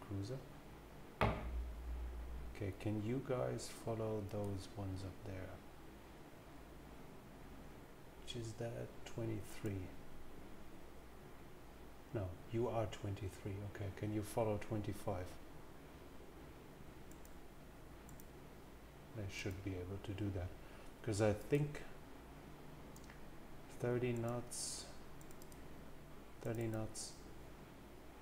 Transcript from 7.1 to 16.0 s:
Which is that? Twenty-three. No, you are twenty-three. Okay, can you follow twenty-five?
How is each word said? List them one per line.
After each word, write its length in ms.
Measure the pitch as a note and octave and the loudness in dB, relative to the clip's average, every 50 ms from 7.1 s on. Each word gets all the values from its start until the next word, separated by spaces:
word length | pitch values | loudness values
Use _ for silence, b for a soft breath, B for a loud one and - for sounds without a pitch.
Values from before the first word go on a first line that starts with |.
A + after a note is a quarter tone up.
| - - - - - - - - - - - - - - - - - - - - - - | -10 -10 -10 -10 -10 -10 -8 -8 -8 -8 -8 -8 -8 -10 -10 -10 -10 -10 -10 -10 -10 -6
Which 140 | - - - | -4 -2 -2
is 160 | A#2+ A2+ A2+ A2 - | 0 0 -2 0 0
that? 300 | A#2 A#2 A#2 B2 B2 - - - - | 0 0 0 0 -2 -2 -4 -6 -4
Twenty-three. 840 | - - A2+ A2+ A2+ G#2+ G2 F#2+ - - - - G#2+ G2 F#2+ F#2 - - - - - - - - - - - - - - - - - - - - - - - - - - - - - - - - - - - - - - - - - - - - - | -2 0 2 4 4 4 2 0 -2 -2 2 2 2 2 2 0 -2 -4 -6 -4 -4 -4 -4 -4 -4 -4 -6 -6 -6 -6 -6 -6 -6 -6 -6 -6 -8 -8 -8 -8 -8 -10 -10 -8 -8 -8 -8 -8 -8 -8 -8 -8 -10 -8 -8 -8 -8 -8 -8 -6 0
No, 120 | - A2 F#2+ F2+ E2+ - - - | 2 2 2 2 0 -4 -2 2
you 180 | A#2 A2+ B2 A2+ | 6 6 6 8
are 180 | G#2+ A2+ A2 | 8 8 6
twenty-three. 680 | G2 - - - G2+ G2 - G2+ F#2 - - - G#2 G2 G2+ G2+ G2+ - | 6 4 2 2 2 2 2 0 -2 -2 -2 -2 -2 0 0 -2 -2 -2
Okay, 120 | - G2+ F#2+ - | 0 0 0 2
can 160 | - G#2+ G#2+ | 2 2 4
you 100 | G#2+ G#2+ | 4 4
follow 360 | G2+ - - B2 A2+ A2 G#2 G2+ - - | 2 4 6 6 8 8 6 4 4 4
twenty-five? 580 | A2+ G#2+ G2+ G#2+ - - - G#2+ F#2+ F2+ F#2 - - - - - - - - - - - - - - - | 4 4 4 2 0 2 2 2 2 2 0 -2 -4 -6 -8 -8 -8 -8 -8 -8 -10 -10 -10 -10 -10 -10